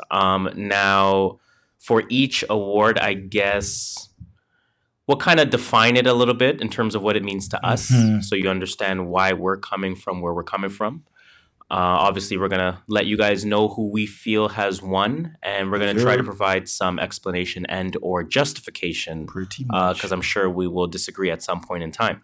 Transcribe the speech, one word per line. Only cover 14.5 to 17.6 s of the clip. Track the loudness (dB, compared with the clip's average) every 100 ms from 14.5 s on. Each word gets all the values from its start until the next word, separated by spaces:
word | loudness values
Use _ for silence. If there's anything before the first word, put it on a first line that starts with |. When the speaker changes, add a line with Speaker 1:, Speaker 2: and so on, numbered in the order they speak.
| 0 -2 -4
Speaker 1:
won, | -2 0 0 -2 -6 -10
and | -6 -4 -2
we're | 0
gonna | 0 2
try | 2 2
to |
Speaker 2:
Sure. |
Speaker 1:
provide | 0 -2 0 0 -2
some | -2 -2 -2
explanation | -4 -6 -6 -4 -4 -6